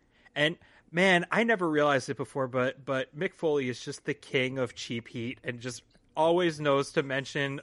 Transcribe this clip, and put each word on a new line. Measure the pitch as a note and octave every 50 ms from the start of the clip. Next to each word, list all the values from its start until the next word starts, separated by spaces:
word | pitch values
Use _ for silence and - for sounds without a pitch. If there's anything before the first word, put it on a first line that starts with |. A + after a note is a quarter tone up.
| _ _ _ _ _ _ _
And, | C#3+ D3 D#3+ E3+ - _ _ _ - _ _
man, | D#3 E3+ F#3+ F#3+ F3+ E3+ F3 -
I | D#3 G3 A#3
never | A#3 A3+ F#3 F3+ D#3+
realized | D3+ D3 D3 D3 C#3+ C3 - -
it | C3
before, | - C3+ - - C#3+ C3 B2
but, | A#2+ B2+ B2 C3 - - B2+
but | - C3+ C3 B2+ - -
Mick | D3 F#3 F#3+ -
Foley | - E3+ D#3+ D3 C#3+ C3 B2+
is | A#2 -
just | - D3 C3+ - -
the | D#3 C#3+
king | - - - - C3+ B2+ B2+ C3 C3+
of | B2+ A2+ -
cheap | - - - B2 A#2 A2+
heat | - - B2 A2+ A#2+ C3+ - -
and | C#3 A#2+ A#2+
just | A#2 B2+ A#2+ - - _ _ _ _ _ _
always | D#3 D#3 E3 E3+ F3+ F3+ E3+ D3+ D3
knows | D3+ D3 C#3 C#3 C#3 - -
to | E3 C#3
mention | C#3 C3 C3+ C3 - - D3+ C#3 C#3 C#3 D3